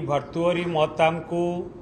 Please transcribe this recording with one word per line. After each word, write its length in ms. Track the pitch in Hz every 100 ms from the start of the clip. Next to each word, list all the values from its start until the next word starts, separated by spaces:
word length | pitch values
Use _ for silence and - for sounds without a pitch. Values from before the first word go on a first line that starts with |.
ଭର୍ତ୍ତୃହରି 640 | 143 143 - 165 170 175
ମହତାବଙ୍କୁ 760 | 175 156 156 - 160 165 - 175 175 175 190 -